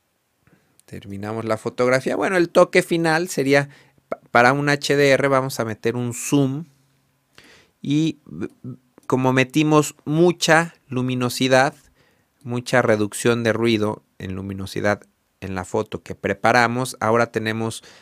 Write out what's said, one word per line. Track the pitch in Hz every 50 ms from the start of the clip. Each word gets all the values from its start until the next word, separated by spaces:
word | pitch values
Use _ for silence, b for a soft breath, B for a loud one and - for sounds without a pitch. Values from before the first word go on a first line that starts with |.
| _ _ _ _ _ _ _ _ _ b b b b b b _ _
terminamos | _ 98 95 - 101 98 98 104 107 113 113 110
la | 110 110
fotografía. | - - 117 - - 123 127 131 135 - - -
Bueno, | - - 196 190
el | 175 170 170
toque | - 180 175 - - 185 170
final | - 175 165 165 160 156 165 175
sería, | - - 143 131 139 139 143 143 143 B B B B B B _
pa-, | - - - _ _
para | - 120 120 123 139
un | 143 143 147
H | 143 143 - - 143
D | 143 143 139
R | 131 131 139
vamos | 139 135 131 131 135 - -
a | 113
meter | 113 104 - - 117 117
un | 123 123 120 117
zoom | - - - 147 143 139 131 135 151 170 - _ _ _ _ _ _ _ _ _ _ _ _ B B B B B B B B B _
y, | - 139 143 156 160 156 - _ _
b-, | - 73 82 107 - _ _
b-, | - 127 123 - _ _ _ _ _
como | - 127 127 131 131 127
metimos | 131 127 127 - 156 151 151 151 151 147 - - _ -
mucha | 143 151 160 175 180 170 - - 170 156 160 170 165 - _ _
luminosidad, | - 123 127 127 127 127 123 123 120 - - 131 127 131 131 135 151 - _ _ _ b b b b b b b b b _ -
mucha | 120 120 123 123 - 135 123
reducción | - 113 107 107 107 101 - - - 120 117 120 117
de | 110
ruido | 107 110 117 120 110 104 104 107 107 - _ _ _ -
en | 98 95 95
luminosidad | 95 98 98 98 98 95 - - 104 101 104 104 98 - _ _ _ _ _ _ _
en | 95 98 95
la | 92 90
foto | - - 107 107 - - 87 -
que | - 90
preparamos, | - - 98 98 - - 110 120 123 117 117 120 127 127 123 - -
ahora | 107 110 113 117 117 117
tenemos | - 110 110 110 110 113 113 113 - B B B B B